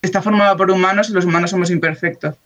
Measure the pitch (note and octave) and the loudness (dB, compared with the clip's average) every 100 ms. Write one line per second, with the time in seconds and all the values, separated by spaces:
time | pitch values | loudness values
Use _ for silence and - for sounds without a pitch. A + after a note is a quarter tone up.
0 | F3+ G3 G#3 G#3 G3+ F#3 F#3 F#3+ F#3 G3+ | -2 -2 0 2 2 2 2 2 2 0
1 | G#3+ G3 F3 E3+ E3+ F#3 F3 E3+ E3 D#3 | 0 0 0 0 0 -2 0 0 -2 -4
2 | F3 E3+ D3 D3 | -6 -6 -10 -10